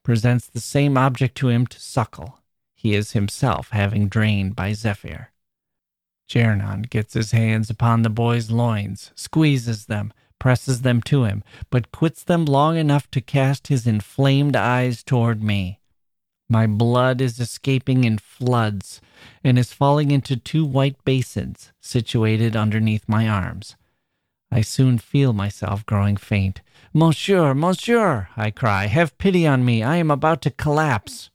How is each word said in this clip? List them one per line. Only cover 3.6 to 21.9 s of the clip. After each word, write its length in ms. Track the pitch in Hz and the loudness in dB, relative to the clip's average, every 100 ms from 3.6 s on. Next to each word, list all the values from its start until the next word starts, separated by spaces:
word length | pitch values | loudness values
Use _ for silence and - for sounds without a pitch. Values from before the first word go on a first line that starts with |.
| - | -4
having 380 | 107 101 107 101 | -2 -2 0 0
drained 480 | 110 107 104 95 110 | 0 0 0 -2 -4
by 180 | 95 | -6
Zephyr. 580 | 107 110 - - 82 131 _ _ _ _ _ _ _ _ _ _ | -4 -4 -6 -10 -14 -16 _ _ _ _ _ _ _ _ _ _
Gernon 560 | 113 113 104 101 101 | 0 2 0 -2 -6
gets 300 | 110 113 107 | -4 -4 -4
his 180 | 117 110 | -6 0
hands 380 | 113 113 110 107 | 0 2 0 -2
upon 320 | 110 117 113 | -2 2 2
the 80 | 113 | 2
boy's 400 | 107 117 120 110 | 0 0 0 -2
loins, 640 | 117 120 107 101 95 - | 0 0 -2 -6 -10 -16
squeezes 720 | - - 156 156 135 117 113 - | -18 -4 2 2 2 -2 -8 -6
them, 260 | 104 104 _ _ _ | -6 -6 _ _ _
presses 420 | 131 123 - 123 | 0 0 0 -2
them 200 | 127 120 | 0 0
to 220 | - 143 113 | 0 0 0
him, 180 | 101 - - - | -2 -10 -20 -4
but 220 | 127 110 | -4 -4
quits 320 | - 160 - | -2 -2 -2
them 220 | - 170 156 | -2 0 2
long 320 | 139 156 165 | 4 2 2
enough 340 | 151 143 - | 2 0 0
to 100 | 131 | -8
cast 460 | - 139 135 139 - | -2 0 0 0 -2
his 180 | 135 117 | -2 0
inflamed 680 | 107 - - 139 139 143 131 | -2 -4 -2 2 2 2 2
eyes 480 | 107 123 127 117 | 2 0 0 -4
toward 400 | - 127 117 110 | -2 0 2 0
me. 360 | 107 101 90 95 _ _ _ _ _ _ _ | -2 -2 -4 -10 _ _ _ _ _ _ _
My 180 | 113 113 | 2 2
blood 540 | 104 117 123 131 127 | 2 2 4 2 2
is 180 | 131 117 | -2 -2
escaping 640 | 120 - - 135 - 127 | -8 -6 -2 -2 0 2
in 140 | 120 107 | 2 0
floods 840 | _ _ 123 123 107 101 - - _ _ - _ | _ _ 0 0 0 -4 -10 -20 _ _ -20 _
and 160 | - 123 | 2 2
is 120 | 120 | 2
falling 380 | - 139 147 147 | 0 2 2 2
into 240 | 139 - 127 | 0 0 -6
two 300 | - 151 151 | -2 -2 0
white 360 | 131 139 139 - | 0 0 -2 -2
basins 680 | 131 120 - 64 - - _ | -2 -2 -8 -8 -12 -20 _
situated 760 | - | -6